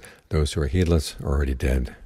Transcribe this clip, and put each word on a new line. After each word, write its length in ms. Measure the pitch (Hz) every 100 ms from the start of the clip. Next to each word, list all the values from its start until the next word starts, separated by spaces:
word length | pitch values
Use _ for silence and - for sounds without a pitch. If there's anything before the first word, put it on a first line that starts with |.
| - - _
"Those 240 | 80 73
who 100 | 82
are 40 | 73
heedless 500 | 90 82 82 - -
are 80 | -
already 260 | 69 69
dead." 420 | 65 67 65 60 -